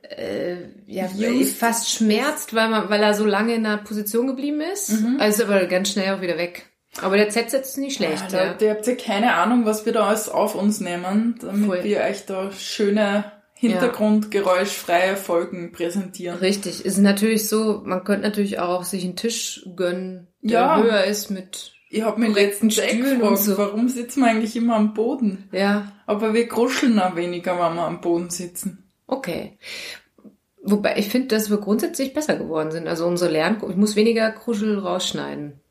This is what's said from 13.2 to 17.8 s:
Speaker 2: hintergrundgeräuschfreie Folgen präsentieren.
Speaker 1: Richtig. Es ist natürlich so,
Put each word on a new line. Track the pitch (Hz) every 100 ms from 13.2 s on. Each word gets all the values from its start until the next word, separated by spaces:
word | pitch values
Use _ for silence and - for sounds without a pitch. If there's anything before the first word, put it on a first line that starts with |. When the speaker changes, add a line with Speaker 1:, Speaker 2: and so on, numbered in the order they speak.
| 208 - _
Speaker 2:
hintergrundgeräuschfreie | _ 240 180 240 - 214 214 208 202 190 180 202 - - 175 185 196
Folgen | - 170 175 180 170
präsentieren. | - 170 190 180 - 175 175
Speaker 1:
Richtig. | 190 202 180 170
Es | -
ist | 190
natürlich | 202 196 220 220 214
so, | 214 220 202